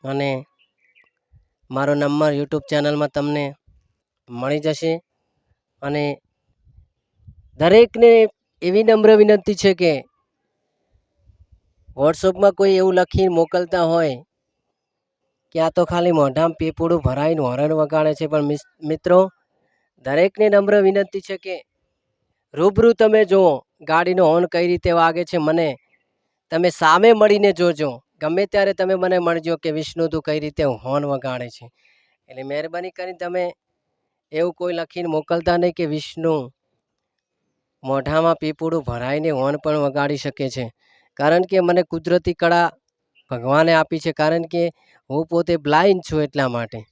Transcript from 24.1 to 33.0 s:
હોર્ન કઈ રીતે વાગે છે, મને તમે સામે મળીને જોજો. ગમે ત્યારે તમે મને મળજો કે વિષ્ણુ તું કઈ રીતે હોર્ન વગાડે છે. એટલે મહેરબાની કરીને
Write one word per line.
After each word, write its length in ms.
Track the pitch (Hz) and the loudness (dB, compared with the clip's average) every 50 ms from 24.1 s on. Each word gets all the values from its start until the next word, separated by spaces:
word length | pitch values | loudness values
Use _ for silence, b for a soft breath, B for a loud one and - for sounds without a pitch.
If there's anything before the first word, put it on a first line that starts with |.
| 185 180 185 | 2 2 4
હોર્ન 200 | 156 156 170 175 | 4 4 2 0
કઈ 220 | 175 - 175 175 180 | 0 -2 -2 -2 0
રીતે 240 | 175 170 _ 180 | -2 -2 _ 0
વાગે 340 | 170 170 165 165 165 170 175 | 2 2 2 2 0 -2 -6
છે, 120 | - - 180 | -4 -4 -2
મને 400 | 156 151 160 170 170 151 131 123 _ _ _ _ _ _ _ _ _ _ _ _ _ _ | -2 0 0 0 -2 -2 -4 -8 _ _ _ _ _ _ _ _ _ _ _ _ _ _
તમે 180 | - 165 175 180 | -6 -2 -2 -2
સામે 440 | 160 - 170 156 160 180 202 233 233 | -2 2 2 4 4 6 6 6 6
મળીને 400 | 214 214 214 202 208 202 202 185 | 6 4 4 4 4 2 0 0
જોજો. 480 | 160 180 175 165 143 156 143 123 117 _ _ _ _ | 2 0 -2 0 -2 -4 -6 -6 -10 _ _ _ _
ગમે 280 | - 151 165 180 202 | -6 -4 -2 -2 -4
ત્યારે 280 | 196 - 208 196 196 196 | -2 0 0 0 0 0
તમે 220 | - 190 185 190 | -2 -2 -2 -2
મને 240 | 185 180 185 185 180 | -2 0 0 -2 0
મળજો 380 | 175 170 170 165 160 165 170 156 | 0 -2 -4 -4 -4 -6 -6 -6
કે 140 | - 165 | -6 -6
વિષ્ણુ 360 | 151 156 156 - - 165 165 160 | -6 -6 -8 -10 -6 -6 -4 -4
તું 140 | 151 160 | -4 -6
કઈ 180 | - - 151 151 | -6 -4 -6 -6
રીતે 240 | 147 151 147 - 156 | -6 -8 -6 -4 -2
હોર્ન 420 | 143 127 117 120 127 135 143 143 | -2 -2 -4 -6 -6 -4 -4 -4
વગાડે 440 | 143 139 135 131 135 127 123 123 120 | -4 -6 -6 -6 -8 -8 -8 -10 -14
છે. 200 | - - - - _ _ _ _ _ _ _ _ _ _ _ _ | -16 -20 -20 -20 _ _ _ _ _ _ _ _ _ _ _ _
એટલે 140 | 131 127 131 | -18 -16 -12
મહેરબાની 460 | 135 139 147 156 165 160 175 180 185 | -10 -8 -8 -10 -8 -10 -10 -12 -12
કરીને 280 | 175 - | _ -14